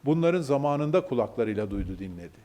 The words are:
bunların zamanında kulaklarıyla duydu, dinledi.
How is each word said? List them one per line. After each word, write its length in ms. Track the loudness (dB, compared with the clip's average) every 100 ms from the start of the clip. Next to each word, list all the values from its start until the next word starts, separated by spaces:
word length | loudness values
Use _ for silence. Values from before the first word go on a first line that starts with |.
| 2
bunların 360 | 2 4 2
zamanında 600 | 0 2 2 0 2 2
kulaklarıyla 720 | 2 0 0 0 -2 0 -2
duydu, 280 | -4 -6 -8
dinledi. 380 | -10 -12 -16 -20